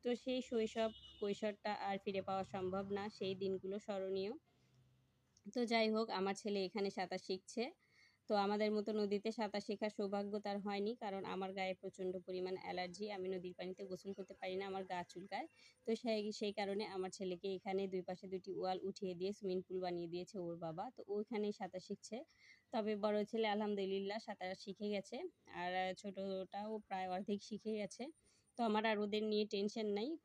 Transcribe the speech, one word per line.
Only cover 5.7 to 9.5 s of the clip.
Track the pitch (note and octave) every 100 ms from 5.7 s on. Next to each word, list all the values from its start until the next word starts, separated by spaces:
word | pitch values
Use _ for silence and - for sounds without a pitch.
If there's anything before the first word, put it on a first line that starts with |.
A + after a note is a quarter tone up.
| A3+ A3 A3
হোক, | A3+ F#3
আমার | G3 G3
ছেলে | G#3+ G3+ F#3
এখানে | G#3+ G3 G3
সাঁতার | F3+ F#3 -
শিখছে। | F#3 - - B3 F#4 _ - - _ _
তো | G#3
আমাদের | G3+ G#3 G#3+
মতো | G#3+ G#3 G#3+
নদীতে | G#3 G3+ A3
সাঁতার | A3+ G#3+